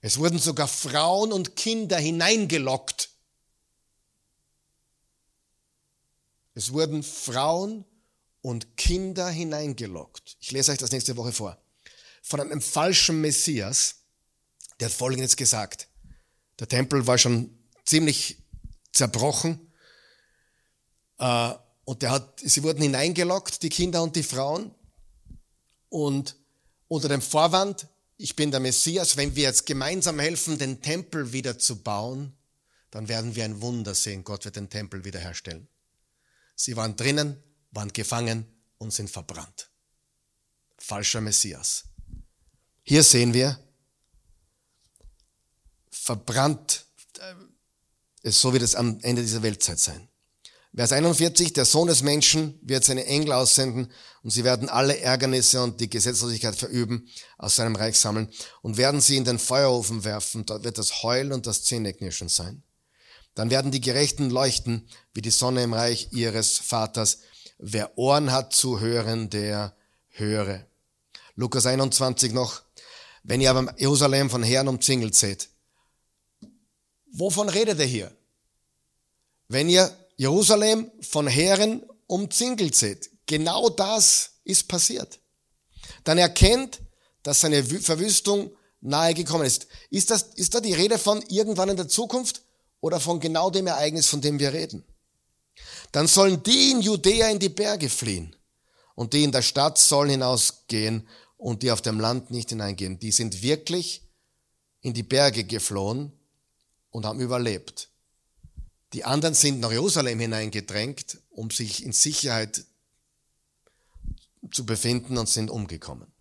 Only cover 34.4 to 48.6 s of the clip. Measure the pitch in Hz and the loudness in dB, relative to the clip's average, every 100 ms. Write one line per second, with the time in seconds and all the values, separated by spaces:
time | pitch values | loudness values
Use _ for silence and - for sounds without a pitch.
34.4 | 104 101 101 107 101 98 92 92 87 85 | -12 -12 -12 -10 -10 -12 -12 -12 -12 -12
35.4 | - 80 - _ _ _ _ _ _ _ | -14 -16 -18 _ _ _ _ _ _ _
36.4 | _ - - 113 110 101 123 147 147 139 | _ -8 -6 -4 -6 -2 -2 0 -2 -6
37.4 | _ _ _ 107 104 107 107 120 120 113 | _ _ _ -10 -8 -8 -4 -2 -2 -4
38.4 | 110 _ _ _ 110 - 101 - - 80 | -6 _ _ _ -10 -8 -8 -10 -14 -16
39.4 | 95 - - _ _ _ _ _ _ _ | -16 -18 -20 _ _ _ _ _ _ _
40.4 | _ _ _ _ - 101 104 117 107 101 | _ _ _ _ -10 -4 -2 -2 0 0
41.4 | 101 69 - - - - - - - _ | 0 -4 -6 -6 -10 -20 -18 -18 -20 _
42.4 | _ _ _ _ - 147 147 123 120 120 | _ _ _ _ 4 6 8 8 6 4
43.4 | 135 131 _ _ _ _ _ _ _ _ | 2 -2 _ _ _ _ _ _ _ _
44.4 | _ _ _ _ _ _ - _ _ _ | _ _ _ _ _ _ -20 _ _ _
45.4 | _ _ _ _ _ - - 113 - 117 | _ _ _ _ _ -10 -6 -6 -2 0
46.4 | 143 151 - - - _ - - 190 185 | 2 0 -4 -4 -4 _ -20 -18 -18 -18
47.4 | 190 _ _ _ _ _ _ _ 117 107 | -20 _ _ _ _ _ _ _ 0 2
48.4 | 131 127 | 4 2